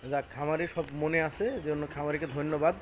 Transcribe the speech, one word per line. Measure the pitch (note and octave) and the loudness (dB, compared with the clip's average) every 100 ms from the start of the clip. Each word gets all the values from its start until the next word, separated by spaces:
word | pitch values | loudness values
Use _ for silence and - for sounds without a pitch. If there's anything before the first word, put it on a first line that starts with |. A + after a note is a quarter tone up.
| C3 | 0
যাক, | C#3 C3+ | -2 -2
খামারে | B2 D3 D#3+ E3+ | -4 0 2 0
সব | - D3 | -2 -4
মনে | C#3+ D3+ E3 | 0 2 4
আছে, | D#3 - G#3+ | 2 0 -2
যে | C4+ | 0
জন্য | D3+ D3 D3 | -2 -2 -2
খামারিকে | D3 D3 D3+ D#3 | -2 -2 -2 -2
ধন্যবাদ। | C3+ D3+ D3 D#3 F#3 | -2 0 4 2 2